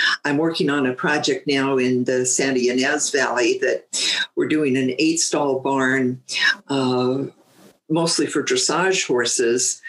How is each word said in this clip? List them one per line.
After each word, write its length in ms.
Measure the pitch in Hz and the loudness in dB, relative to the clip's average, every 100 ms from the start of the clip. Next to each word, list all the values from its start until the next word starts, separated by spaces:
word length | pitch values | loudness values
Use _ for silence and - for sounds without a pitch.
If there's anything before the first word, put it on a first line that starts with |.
| - - 143 | -2 -2 -2
I'm 100 | 147 | 0
working 340 | 165 165 151 | 0 0 0
on 160 | 143 131 | 0 0
a 80 | |
project 540 | 127 156 147 147 127 - | -2 -2 0 0 -2 -2
now 300 | 139 135 135 | 0 2 2
in 260 | 127 127 | 2 2
the 220 | 123 127 127 | 2 0 0
Santa 340 | - 139 127 | 0 0 2
Ynez 540 | 123 127 135 147 - | 2 2 0 0 0
Valley 460 | 143 120 120 117 127 | 0 0 2 0 2
that 640 | - - - - - - - - | 0 -2 -4 -4 -2 -2 -4 -2
we're 140 | 139 | 0
doing 260 | 156 147 131 | 0 2 2
an 180 | 131 127 | 0 0
eight 220 | 160 165 | 0 0
stall 380 | - 151 143 131 | 0 0 0 0
barn, 600 | 135 135 127 135 127 127 - - - - - | 0 0 2 2 0 -4 -8 -2 -2 -2 -4
uh, 560 | 139 127 127 127 135 135 - _ _ - _ - | -2 0 0 0 -2 -4 -12 _ _ -20 _ -4
mostly 360 | 160 165 - - | -2 0 0 -2
for 180 | 151 | -2
dressage 640 | - 127 - 151 185 185 - | 0 0 0 0 0 0 0
horses 720 | 123 117 - 117 123 - - | 0 0 0 0 0 0 -4